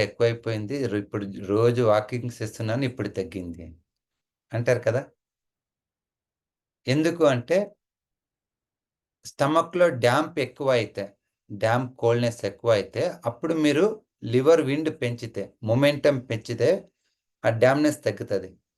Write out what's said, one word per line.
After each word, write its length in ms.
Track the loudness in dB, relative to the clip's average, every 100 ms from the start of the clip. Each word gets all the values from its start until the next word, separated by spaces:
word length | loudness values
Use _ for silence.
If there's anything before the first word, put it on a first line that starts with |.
ఎక్కువైపోయింది, 720 | 2 2 0 0 -4 -6 -6 -6 -4
రో-, 100 | -4
ఇప్పుడు 200 | -4 -8 -8 -10 -2
రోజు 280 | 2 2 4 4
వాకింగ్ 380 | 2 0 -6 -8 -8
చేస్తున్నాను, 460 | -10 -6 -4 -2 -4
ఇప్పుడు 200 | -4 -6 -6
తగ్గింది" 420 | -8 -8 -10 -12 -16
అని 100 | -20 _ _ _ _ _ _ _
అంటారు 300 | -2 0 2 0
కదా. 160 | -2 -6 _ _ _ _ _ _ _ _ _ _ _ _ _ _ _ _ _ -2
ఎందుకు 380 | 2 2 2 2
అంటే 240 | 2 2 0 0 -8 _ _ _ _ _ _ _ _ _ _ _ _ _ _ -18
స్టమక్‌లో 560 | -4 0 2 0 2 2 4
డ్యాంప్ 340 | 2 2 0 -4 -6
ఎక్కువ 220 | -4 0 0
అయితే, 240 | 0 -6 -12 _ _ _ -18 -2
డ్యాంప్ 280 | 0 0 -2 -2
కోల్డ్‌నెస్ 380 | 0 2 0 -2 -8
ఎక్కువ 200 | -2 0 0
అయితే 240 | 0 -4 -4 -4 -8
అప్పుడు 240 | -4 -4 0
మీరు 200 | 2 2 2 -2 _ _ -2
లివర్ 280 | 2 6 4 4
విండ్ 220 | -2 -4 -4
పెంచితే, 400 | -6 -6 -8 -10 -10 _ -2
మొమెంటం 480 | 2 2 2 0 0 -4
పెంచితే 400 | -8 -6 0 2 0 -4 _ _ _ _ _
ఆ 60 | -2 4
డ్యామ్‌నెస్ 380 | 4 4 2 0 -4
తగ్గుతది, 440 | -6 -4 -6 -6 -16 _